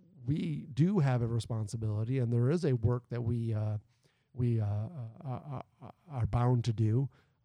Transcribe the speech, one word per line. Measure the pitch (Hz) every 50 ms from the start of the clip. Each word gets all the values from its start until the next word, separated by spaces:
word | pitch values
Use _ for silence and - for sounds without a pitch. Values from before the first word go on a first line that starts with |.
| - - - - 123
we | 117 147 170 - 175 147 143 - - 127
do | 107 156 180 208 202
have | 143 135 127 120 120
a |
responsibility, | 113 117 117 - - 117 110 110 101 - 117 110 107 104 107 110 113 131 135
and | 123 113
there | 120 117 120 127
is | 156 180 156
a | 151 131
work | 120 107 - 123 123 - -
that | 120 117 120
we, | 117 123 117 117 113 110
uh, | 107 107 107 107 110 - _ _ _ _ _ _ _ _ _ -
we, | 123 127 120 117 113
uh, | 107 101 101 104 107 127 180 147 120 113 110 - -
uh, | 139 123 - - 147 143
uh, | 120 - _ _ - -
uh, | - - _ _ 175 151
are | 127 110
bound | 104 101 120 120 123 127 120 113
to | 120 110
do. | 101 113 107 110 123 139 131 _ _ _ _ _ _ -